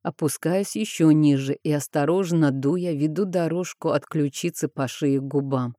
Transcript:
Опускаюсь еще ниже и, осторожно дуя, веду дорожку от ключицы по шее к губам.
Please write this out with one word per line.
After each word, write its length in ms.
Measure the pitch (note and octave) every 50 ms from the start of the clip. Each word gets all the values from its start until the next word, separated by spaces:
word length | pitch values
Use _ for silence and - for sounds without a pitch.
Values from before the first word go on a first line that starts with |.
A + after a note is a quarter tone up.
| -
Опускаюсь 720 | E3 - - E3 C#3+ - - - D#3+ F3+ F#3+ G3+ - -
еще 340 | G#3+ A3 - - - E3 D#3
ниже 480 | D3+ D#3 D3+ D3 C#3 C3+ C3+ C3+ C3+ - -
и, 80 | D#3
осторожно 800 | D3 C#3+ C#3 - - D3+ C#3+ D3 F3 F#3+ G3 E3 E3+ E3 D#3 C#3
дуя, 400 | C3 C3+ C3 C#3 F3 F3+ F3 F3
веду 320 | D#3+ C#3 D3 D#3 D3+ E3+ G#3
дорожку 640 | F#3 F3 F3+ E3 D#3+ E3 F3+ F3+ - - - - D#3+
от 180 | - - -
ключицы 600 | - - D#3 D3 C#3+ - - - F3 - - - C#3+
по 180 | - - C3+
шее 320 | B2 - - D#3 C#3+ C#3 C3+
к 60 | C3+
губам. 500 | C#3 C#3 C#3+ C#3 C3+ C3 B2+ B2+ A#2+ A#2+